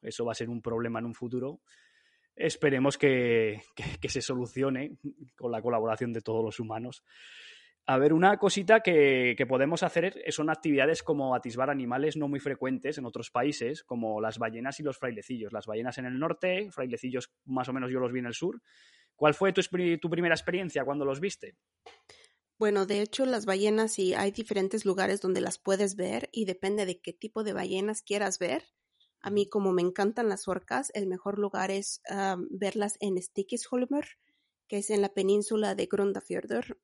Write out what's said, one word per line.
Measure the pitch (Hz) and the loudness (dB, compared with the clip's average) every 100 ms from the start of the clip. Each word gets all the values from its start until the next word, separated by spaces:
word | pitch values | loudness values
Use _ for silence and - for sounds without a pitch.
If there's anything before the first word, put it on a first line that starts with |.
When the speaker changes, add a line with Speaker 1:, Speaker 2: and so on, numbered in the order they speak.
Speaker 1:
eso | 113 - | -12 -4
va | 117 | -4
a | 110 | -4
ser | 117 | -6
un | 120 | -6
problema | 117 117 117 113 | -4 -2 -2 -4
en | 117 | -6
un | 110 | -8
futuro. | 120 123 131 175 _ _ _ _ _ _ _ - | -6 -6 -6 -10 _ _ _ _ _ _ _ -4
Esperemos | 160 - 156 131 135 - | -4 2 2 4 2 4
que, | 143 131 120 117 110 107 - - | 4 6 4 4 2 -2 -12 -10
que, | - - | -10 -6
que | - | -4
se | 135 | -4
solucione | - 127 120 127 135 127 147 143 147 - 135 _ | -2 -4 -4 -2 0 0 -6 -10 -14 -14 -20 _
con | 123 | -4
la | 117 | -2
colaboración | 120 117 113 110 120 | 0 0 0 0 -2
de | 113 | -4
todos | 110 113 | -2 -2
los | 113 - | -2 -4
humanos. | 110 110 123 - _ - - - - - - _ - | -6 -6 -8 -12 _ -20 -20 -20 -20 -20 -20 _ 2
A | 131 | 6
ver, | 147 | 6
una | 160 185 202 | 8 6 6
cosita | 202 202 185 220 | 2 2 6 6
que, | 220 160 139 131 123 113 | 8 8 8 6 4 2
que | 127 | 2
podemos | 131 139 165 | 4 2 2
hacer | 175 170 175 - 165 | 0 0 0 -4 -6
son | 156 156 | -2 -2
actividades | 156 165 139 139 160 | 0 2 4 4 2
como | - 147 135 123 | 0 0 2 0
atisbar | 123 113 135 | -2 -2 0
animales | 139 123 127 151 151 | 0 -2 0 0 -2
no | 143 | -2
muy | 139 | -2
frecuentes | 143 131 131 131 131 143 | -4 -4 -2 -2 -4 -6
en | 123 | -8
otros | 113 117 | -10 -4
países, | 123 143 143 120 156 | 0 0 0 -4 -6
como | - 120 113 107 | -8 -4 -2 -2
las | 110 110 | -4 -2
ballenas | 113 117 131 139 | -6 -4 -8 -6
y | |
los | 147 127 | -6 -6
frailecillos. | 127 107 - 123 104 | -8 -8 -10 -10 -8
Las | 107 110 | -8 -6
ballenas | 107 123 127 | -6 -6 -6
en | 127 | -6
el | 127 | -4
norte, | 165 165 185 185 208 | -4 -2 -2 -2 -4
frailecillos | 156 127 117 127 127 - _ - | -6 -6 -6 -4 -6 -8 _ -6
más | 131 127 | -4 -4
o | |
menos | 131 127 | -4 -4
yo | 127 | -2
los | 123 | -2
vi | 127 | -2
en | 123 | -6
el | |
sur. | 113 175 240 _ _ - _ _ _ | -4 -6 -6 _ _ -20 _ _ _
¿Cuál | 151 151 | 2 4
fue | 190 | 2
tu | 190 | 2
experi-, | 180 180 175 170 | 0 0 2 0
tu | 170 | 0
primera | 165 175 160 | 0 2 2
experiencia | - 180 180 147 131 | 2 -2 -2 -2 -2
cuando | 143 139 | 0 0
los | 135 | 0
viste? | 190 - - _ _ _ - - _ - - _ _ _ | -4 -6 -16 _ _ _ -20 -20 _ -20 -20 _ _ _
Speaker 2:
Bueno, | 214 202 190 | 2 4 2
de | 202 | 0
hecho, | 208 - 262 | 0 0 0
las | 233 208 | 0 0
ballenas | 190 208 214 220 | 2 4 4 2
sí | - 185 | 2 2
hay | - 196 | 2 0
diferentes | 208 220 196 190 220 202 | -2 -2 0 0 0 0
lugares | 185 190 202 | 2 0 0
donde | 185 185 | 0 0
las | 190 - | -2 -4
puedes | - 196 202 196 | 0 2 2 0
ver | 185 233 - | -4 -4 -4
y | 233 190 | -4 -4
depende | 185 190 208 190 | -2 -2 0 -2
de | 180 | -4
qué | - | -10
tipo | - 220 220 | -10 -10 -6
de | 214 | -4
ballenas | 196 185 190 208 220 | -4 -2 -2 -2 -4
quieras | - 202 196 190 | -4 -2 -2 -2
ver. | 180 302 - _ _ _ _ _ | -2 -4 -6 _ _ _ _ _
A | 202 | -2
mí, | 202 196 | 0 0
Speaker 1:
Ujú. | |
Speaker 2:
como | 214 196 | 0 2
me | 180 | 2
encantan | 175 185 202 226 226 | 2 2 0 0 -2
las | 190 - | -2 -4
orcas, | 185 - 247 285 208 | -6 -4 -4 -4 -4
el | 190 | -4
mejor | 185 196 202 | -4 -4 -2
lugar | 202 196 190 | -2 -2 -2
es, | 196 196 - - | -4 -6 -10 -8
ah, | 202 190 180 - | -4 -2 -2 -6
verlas | 185 196 208 202 - | -4 -4 -2 -4 -2
en | 208 185 | -2 -2
Stykkishólmur, | - - 196 240 - 247 247 285 294 - _ _ _ _ _ | -4 -6 -4 -6 -2 -2 0 -2 -4 -16 _ _ _ _ _
que | 202 | -6
es | 202 | 0
en | 214 | 2
la | 202 | 2
península | 202 190 208 208 220 208 190 | 2 4 4 2 0 0 -2
de | 185 | -2
Grundarfjörður, | 196 202 190 - 175 - 233 - - | 0 0 -2 -4 -8 -4 -4 -4 -14